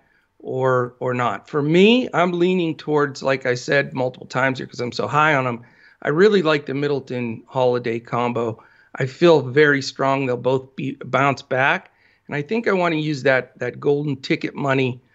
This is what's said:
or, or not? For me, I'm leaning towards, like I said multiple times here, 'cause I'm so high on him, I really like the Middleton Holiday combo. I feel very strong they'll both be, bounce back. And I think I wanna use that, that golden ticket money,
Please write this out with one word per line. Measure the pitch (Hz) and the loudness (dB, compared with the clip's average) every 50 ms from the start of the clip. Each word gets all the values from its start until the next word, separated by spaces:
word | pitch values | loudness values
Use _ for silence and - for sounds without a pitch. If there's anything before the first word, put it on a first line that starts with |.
| _ _ _ _ _ _ _ _ | _ _ _ _ _ _ _ _
or, | - - 127 131 131 131 127 127 123 120 - _ | -12 -8 -4 -2 0 2 2 2 0 -2 -6 _
or | 123 127 123 | -4 -4 -2
not? | 123 123 113 98 98 - | 0 0 -2 -2 -4 -8
For | - - 151 | -6 -4 -2
me, | 143 151 160 180 196 214 240 254 254 - - | 0 2 4 6 6 6 6 4 2 0 0
I'm | 151 175 185 175 | 0 0 0 2
leaning | 170 170 185 185 185 170 165 151 | 0 2 2 2 0 0 -2 -4
towards, | 151 - 147 151 147 143 143 123 - - | -6 -4 -2 0 0 0 0 -2 -4 -2
like | 135 135 131 - | -2 -2 0 -2
I | 131 123 | -2 -4
said | 123 - - 143 143 - - - | -2 -2 0 0 0 0 0 -4
multiple | 135 127 127 127 - - | -4 -4 -4 -4 -8 -14
times | - - 127 127 135 131 131 | -8 -4 -2 0 0 -2 -4
here, | 135 | -8
'cause | - - 123 | -10 -10 -8
I'm | 123 120 | -8 -6
so | 113 - 107 | -6 -6 -4
high | 113 127 151 151 156 151 | -2 0 2 2 2 2
on | 135 127 | 2 0
him, | 127 120 117 120 - _ _ - _ _ _ | -2 -4 -6 -10 -18 _ _ -20 _ _ _
I | - - | -4 -2
really | 147 160 196 220 202 190 | 2 4 4 4 4 4
like | 151 156 156 143 143 | 2 2 0 0 -2
the | - 131 | -4 -4
Middleton | 139 147 147 143 135 - - 131 123 120 117 113 - - | -4 -2 -2 -4 -4 -6 -6 -6 -6 -6 -6 -6 -10 -12
Holiday | - - 135 127 123 123 123 120 120 113 117 | -6 -2 0 2 2 2 0 -2 -4 -4 -6
combo. | 117 - - 120 120 120 120 120 120 117 110 - - _ _ _ _ _ - | -6 -4 -2 -2 -2 0 -2 -2 -4 -4 -6 -8 -14 _ _ _ _ _ -6
I | - 135 | -6 -6
feel | 127 - - 170 175 160 147 | -6 0 2 4 6 6 6
very | 127 127 123 147 151 147 143 135 | 4 2 2 4 4 4 4 2
strong | 131 - - - 135 135 135 139 139 | -2 -6 -4 -2 0 0 2 0 0
they'll | 123 123 | -2 -2
both | 120 127 127 135 131 131 - _ | -2 0 0 -2 -2 -4 -8 _
be, | - 143 135 - - - | -8 -8 -8 -8 -10 -4
bounce | 131 127 127 139 139 131 - | -2 0 2 2 2 2 0
back. | - - 135 127 135 143 170 190 - _ _ _ _ _ _ _ _ | -4 -4 -2 0 2 2 0 -2 -4 _ _ _ _ _ _ _ _
And | - 143 | -8 -8
I | 147 | -8
think | 143 147 220 233 233 | -6 -4 -4 -2 0
I | 226 196 | 0 0
wanna | 185 175 170 160 | 2 0 0 0
use | 156 156 151 151 131 123 | -2 -2 -2 -4 0 2
that, | 139 131 127 123 - _ - | 2 2 2 0 -6 _ -8
that | 123 123 123 127 | -8 -8 -8 -4
golden | - 147 143 143 147 151 135 | -2 0 0 0 -2 -4 -6
ticket | 113 - - 165 - - - - | -6 -4 -4 -4 -4 -4 -6 -6
money, | - 147 139 131 135 131 127 117 127 - _ | -4 -2 0 0 2 0 0 -2 -6 -12 _